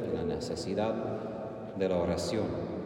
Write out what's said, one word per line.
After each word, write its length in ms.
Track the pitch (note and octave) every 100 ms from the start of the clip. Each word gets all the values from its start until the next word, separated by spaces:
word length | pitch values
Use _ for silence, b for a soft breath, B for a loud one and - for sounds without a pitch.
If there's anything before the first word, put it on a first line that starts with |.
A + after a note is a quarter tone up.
| -
y 80 | -
la 200 | - -
necesidad 580 | - D#2+ G2 G2 A2 A2+ - G#2+ - - - - - F#2+
de 140 | F#2
la 80 | F2+
oración. 460 | F2 E2+ - A2+ - - - -